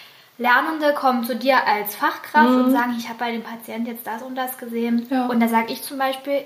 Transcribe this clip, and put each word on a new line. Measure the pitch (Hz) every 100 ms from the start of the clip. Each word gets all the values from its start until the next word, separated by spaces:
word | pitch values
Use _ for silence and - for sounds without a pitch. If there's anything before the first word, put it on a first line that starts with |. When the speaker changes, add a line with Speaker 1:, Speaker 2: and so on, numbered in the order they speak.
| - - _ _
Speaker 1:
Lernende | 240 247 302 320 294
kommen | 285 269 240
zu | 233 240
dir | 254 262 -
als | 208 202
Fachkraft | - 302 - - 302 233 254
Speaker 2:
Mhm. |
Speaker 1:
und | 254
sagen, | 262 247 233
"Ich | 233
habe | 233
bei | 240
dem | 233
Patienten | 226 233 - 220 233
jetzt | 233 -
das | 226
und | 262
das | 254 254 -
gesehen." | 240 233 233 233 233
Speaker 2:
Ja. | 262 247
Speaker 1:
Und | 233
da | 226
sag | 226 226
ich | 262
zum | - 277
Beispiel, | 269 262 277 277